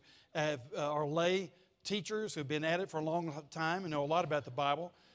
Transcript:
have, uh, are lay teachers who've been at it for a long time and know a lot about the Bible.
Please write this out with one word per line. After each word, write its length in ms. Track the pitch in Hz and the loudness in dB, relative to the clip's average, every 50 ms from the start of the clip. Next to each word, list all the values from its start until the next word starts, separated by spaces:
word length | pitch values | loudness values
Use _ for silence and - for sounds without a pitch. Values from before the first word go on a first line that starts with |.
| - - - - - _ - | -14 -16 -20 -20 -16 _ -2
have, 240 | 165 151 151 151 135 113 139 262 | 0 0 2 0 -2 -6 -8 -4
uh, 160 | 196 147 147 | -2 -2 0
are 140 | 151 147 151 | 2 0 0
lay 440 | 143 151 165 170 175 185 190 190 160 - - _ _ _ _ - | 2 2 2 4 4 4 2 0 -2 -10 -18 _ _ _ _ -6
teachers 480 | - 196 214 160 - 214 214 214 202 - | -4 -4 -2 -2 -2 -4 -4 -4 -4 -4
who've 140 | 160 147 135 | -4 -4 -2
been 180 | 151 151 151 | -2 0 2
at 160 | 160 165 175 | 2 2 2
it 80 | 196 - | 0 -2
for 100 | - 156 | -2 -2
a 40 | 156 | -2
long 280 | 156 160 170 170 165 143 156 151 139 | 0 0 0 0 -2 -4 -6 -10 -10
time 320 | - 165 160 160 170 185 196 | -6 -2 0 0 0 0 -2
and 80 | 175 | -2
know 120 | 151 147 143 | 0 0 2
a 20 | |
lot 200 | 143 160 175 175 | 2 4 2 2
about 180 | 147 151 147 135 | 2 0 0 -2
the 80 | - | -2
Bible. 400 | 123 131 143 143 143 147 170 175 - - - - - | -2 0 2 2 2 2 0 -8 -10 -16 -20 -20 -20